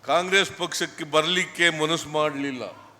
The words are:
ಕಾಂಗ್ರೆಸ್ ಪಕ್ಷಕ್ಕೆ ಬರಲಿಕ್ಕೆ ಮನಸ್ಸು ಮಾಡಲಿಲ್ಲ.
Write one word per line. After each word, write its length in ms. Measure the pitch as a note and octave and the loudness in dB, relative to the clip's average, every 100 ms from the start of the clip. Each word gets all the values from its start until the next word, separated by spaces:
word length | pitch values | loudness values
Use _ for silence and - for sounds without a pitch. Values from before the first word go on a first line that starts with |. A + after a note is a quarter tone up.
ಕಾಂಗ್ರೆಸ್ 480 | - D#3 F3+ F#3+ G3 - | 2 0 4 2 2 -4
ಪಕ್ಷಕ್ಕೆ 460 | F3 - E3 - | -6 -4 -6 -6
ಬರಲಿಕ್ಕೆ 640 | D#3 D3+ D#3 F3+ F3 - E3+ | 0 2 2 0 -2 2 2
ಮನಸ್ಸು 400 | D#3+ D#3 E3 D3 | 4 0 0 -2
ಮಾಡಲಿಲ್ಲ. 540 | D3+ D3+ C#3+ C#3 B2+ G2+ - - | 0 0 0 -4 -4 -8 -10 -20